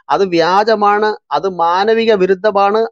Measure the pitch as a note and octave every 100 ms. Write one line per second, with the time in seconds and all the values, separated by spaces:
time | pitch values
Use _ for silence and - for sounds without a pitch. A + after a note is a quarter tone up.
0 | - D3 F#3+ E3+ E3 F#3+ G#3+ G#3+ G3+ G#3
1 | G#3+ G#3 - D3 F#3+ F3+ E3+ F3+ G#3+ A3+
2 | A3+ G#3 F#3 F#3+ G#3+ G3 G3 A3 A3+